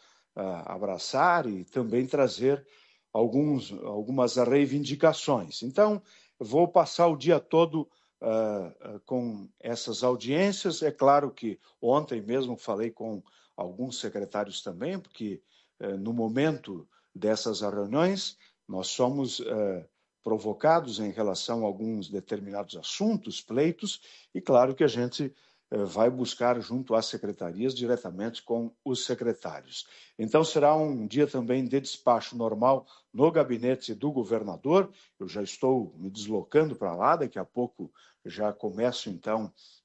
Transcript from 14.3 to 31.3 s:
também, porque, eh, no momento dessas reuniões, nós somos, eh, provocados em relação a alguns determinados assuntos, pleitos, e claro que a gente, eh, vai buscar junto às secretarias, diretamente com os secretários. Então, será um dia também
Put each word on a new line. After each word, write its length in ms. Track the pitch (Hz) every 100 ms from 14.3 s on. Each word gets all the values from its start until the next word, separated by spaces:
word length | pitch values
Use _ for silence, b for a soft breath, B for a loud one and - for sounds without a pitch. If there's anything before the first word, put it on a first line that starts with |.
| 104 101 -
também, 360 | - 87 135 190
porque, 440 | - - 110 90 _ _ _ -
eh, 160 | 104 98
no 160 | 101
momento 760 | 117 113 117 156 143 - 90 78 _ _
dessas 460 | 98 107 107 120 98
reuniões, 760 | 104 101 101 131 175 196 - - b b -
nós 180 | 95 92
somos, 540 | - 127 139 131 -
eh, 460 | 120 110 104 90 82 _ _ _
provocados 800 | 110 107 104 104 151 165 139 104
em 100 | 104
relação 540 | 110 107 90 - 117
a 20 | 107
alguns 420 | 98 110 110 85
determinados 680 | 98 - 101 98 101 101 87
assuntos, 640 | - - 214 220 - -
pleitos, 600 | - 117 156 165 208 - b b b
e 60 | -
claro 340 | - 127 127
que 80 | 131
a 60 | 151
gente, 440 | 117 123 - - b b b b
eh, 140 | 110
vai 240 | 101 92 117
buscar 520 | 127 123 - 123 120
junto 340 | 107 123 123
às 120 | 113 110
secretarias, 680 | 107 101 95 87 87 127
diretamente 680 | 123 120 120 92 87 110 117
com 300 | - 117 117 _
os 200 | - 123
secretários. 800 | - 123 117 110 82 71 - - - b b b
Então, 240 | 110 151
será 320 | 160 156 147
um 320 | 156 156 131 107
dia 200 | 135
também 380 | 143